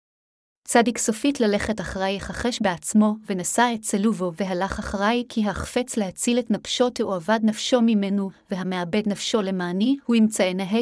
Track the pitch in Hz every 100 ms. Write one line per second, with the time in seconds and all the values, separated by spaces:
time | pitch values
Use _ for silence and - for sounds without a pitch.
0 | _ _ _ _ _ _ - 240 233 226
1 | - 220 285 277 220 202 - 220 175 190
2 | 190 196 - - 233 240 208 170 - 214
3 | 214 214 - 190 175 - 247 226 220 208
4 | 208 180 180 165 190 180 196 - - 196
5 | 202 240 240 - 208 175 - - 254 -
6 | 190 - - 240 233 208 - - 247 247
7 | 202 190 165 220 214 214 - 254 226 214
8 | 196 202 190 - - 185 185 185 175 214
9 | 214 196 - 233 190 190 175 180 233 277
10 | - 233 220 - 185 180 190 220